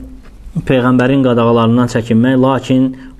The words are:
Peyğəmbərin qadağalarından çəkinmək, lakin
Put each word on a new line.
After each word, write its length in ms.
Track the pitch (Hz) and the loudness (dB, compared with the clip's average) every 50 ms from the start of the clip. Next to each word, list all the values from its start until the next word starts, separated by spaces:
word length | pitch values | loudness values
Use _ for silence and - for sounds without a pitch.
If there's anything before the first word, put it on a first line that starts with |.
| - - - - - - - - - - - 165 - - | -12 -16 -20 -20 -20 -20 -20 -20 -16 -12 -8 -6 -4 -2
Peyğəmbərin 540 | 143 127 120 127 127 123 123 127 139 139 131 | 0 0 2 2 2 2 2 2 2 2 2
qadağalarından 680 | 127 120 120 117 117 117 117 113 113 117 123 123 117 - | 0 2 2 2 2 2 2 2 2 2 2 0 0 -2
çəkinmək, 460 | 123 110 - 117 110 117 127 135 131 | -4 -2 0 0 0 2 2 2 2
lakin 480 | 127 131 135 120 - - 131 131 131 131 131 - - - - | 2 2 0 -2 -2 -2 0 0 0 -2 -4 -8 -16 -20 -20